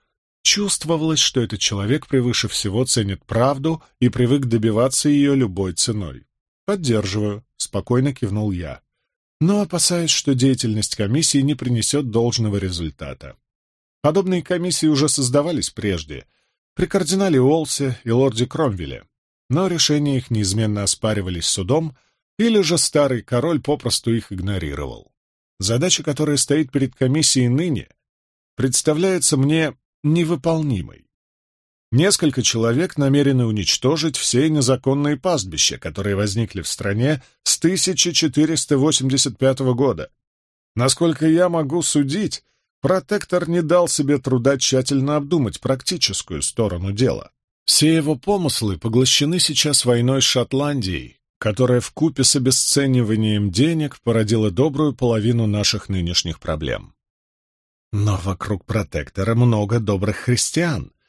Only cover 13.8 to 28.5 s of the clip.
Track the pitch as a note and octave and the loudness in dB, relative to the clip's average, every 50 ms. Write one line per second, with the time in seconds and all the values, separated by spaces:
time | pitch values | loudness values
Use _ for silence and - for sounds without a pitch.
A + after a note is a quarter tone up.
13.8 | _ _ _ _ - D3 D#3 G3 F#3 F#3 F#3 F3 - - F3+ E3+ F3 F3+ E3 - | _ _ _ _ -2 0 2 0 0 0 -2 -2 -2 -2 -4 -2 -2 -2 -2 0
14.8 | D#3+ D#3 D3+ C3+ D3+ D3 - D3 C3 B2 B2+ C#3+ D3 F3 E3 A#2 F#2 - - - | 2 2 4 4 2 2 0 0 0 0 2 0 0 0 -2 -4 -4 -6 -6 -4
15.8 | A2 G2+ F#2 E2 D2+ D2+ C#2+ B1 - _ _ _ _ _ _ _ _ _ _ - | -2 -2 -2 -2 -4 -10 -14 -16 -16 _ _ _ _ _ _ _ _ _ _ -4
16.8 | F3+ - - G3 F#3 D3 F#3 F#3+ G3 F#3 D#3 C3 B2+ C3+ D#3 E3 D3+ - - - | -2 0 0 0 0 0 0 0 2 2 4 4 4 4 4 2 0 -2 -4 -4
17.8 | C#3 C3 B2 - - A#2 A2+ B2+ C3+ C3+ G#2+ A2+ B2 - - - D#3+ B2 G2 F2 | -4 -4 -4 -6 -4 0 2 2 2 2 2 0 -2 -2 -2 -2 -2 0 -2 -4
18.8 | D#2+ C#2 B1+ G#1+ - _ _ _ _ _ _ _ _ - B2+ E3+ F#3+ F#3 F3 D#3 | -6 -10 -12 -14 -16 _ _ _ _ _ _ _ _ -2 0 0 0 0 0 0
19.8 | - - D3 D3 D3 C#3+ C3+ B2+ - - A#2+ G#2+ G#2 F2+ G2+ A2 A2 G#2+ G#2 G#2 | 0 2 2 2 0 0 0 -2 -2 -2 -2 -2 0 0 0 0 0 0 0 -2
20.8 | G2+ - - - - A2 G#2 G2+ F#2 F#2 F2+ E2+ E2 - - G2+ F#2 F#2 C#3 E3 | -2 -2 -2 -2 -2 -2 -2 -2 -4 -4 -6 -4 -4 -4 -2 -2 -2 0 0 0
21.8 | E3 D3+ B2+ _ _ _ _ _ _ _ _ - A3 A#3 A3 G#3 F3+ D3+ F3 D#3 | -2 -4 -8 _ _ _ _ _ _ _ _ 0 2 2 4 4 2 2 2 0
22.8 | - - - D3 D3 C3 B2+ A2+ - - B2+ A#2+ C#3 E3+ E3 C3+ - C#3+ D3+ - | 0 2 2 2 2 2 0 -4 -4 -2 -2 0 0 0 0 0 0 -2 -2 -2
23.8 | - A#2 - - - A#2+ A#2 A2 - - G2+ F#2 F2+ G2+ G2+ F2+ D#2+ D2 C#2+ C#2+ | -2 -4 -4 -2 -2 0 -2 -2 -2 -6 -8 -6 -4 -4 -4 -4 -4 -6 -6 -6
24.8 | C#2+ B1+ A1+ G#1 - _ _ _ _ _ _ _ _ _ _ - G2 G2+ A#2 B2 | -8 -8 -10 -12 -18 _ _ _ _ _ _ _ _ _ _ -6 -2 -2 0 0
25.8 | E3 E3+ - - - D3+ C3+ D3+ D3+ D3+ D3 C#3 - - D3 D#3 D#3 C3 - C#3 | 2 0 0 0 -2 -2 -2 0 0 0 0 0 0 2 2 0 0 0 -2 -2
26.8 | C3+ C3 - - C3+ B2+ C#3 D#3+ D3 - - C3 B2 A#2+ B2 C#3+ F3+ F3 C3+ F2 | -2 -2 -2 -2 0 0 2 2 2 2 2 2 2 2 2 0 0 -2 -2 -4
27.8 | - - _ _ _ _ _ _ _ _ _ _ _ _ | -6 -10 _ _ _ _ _ _ _ _ _ _ _ _